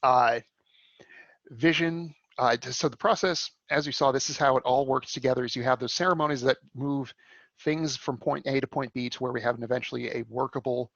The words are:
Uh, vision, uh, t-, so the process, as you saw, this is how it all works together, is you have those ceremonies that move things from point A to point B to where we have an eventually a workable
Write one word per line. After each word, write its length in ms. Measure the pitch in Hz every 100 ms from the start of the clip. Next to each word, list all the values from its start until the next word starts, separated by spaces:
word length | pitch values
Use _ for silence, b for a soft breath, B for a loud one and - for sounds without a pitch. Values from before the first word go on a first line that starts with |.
Uh, 360 | 135 127 120 117 - _ _ B B B B B B B -
vision, 600 | 120 151 160 165 165 170 147 _ -
uh, 180 | 123 120
t-, 160 | 127
so 160 | 127 156
the 80 | -
process, 540 | 202 220 190 170 - _ _
as 160 | 143 147
you 60 |
saw, 200 | 131 143
this 180 | 135 -
is 80 | 143
how 200 | 143 131
it 60 |
all 220 | 123 127 139
works 280 | 131 -
together, 300 | - 131 127
is 120 | 123 123
you 80 |
have 160 | 123 127
those 140 | 123
ceremonies 480 | - 180 175 151 143
that 160 | 123 131 _ -
move 380 | 139 143 131 - b b b _
things 340 | - 156 160 131
from 200 | - 127
point 280 | - 139 139
A 120 | 135
to 80 | 135
point 260 | - 127
B 160 | - 123
to 100 | -
where 80 | 127
we 100 | 123
have 160 | 113 120
an 60 |
eventually 460 | 117 123 - 127 120
a 140 | 120 113
workable 600 | 113 131 - 127 123 120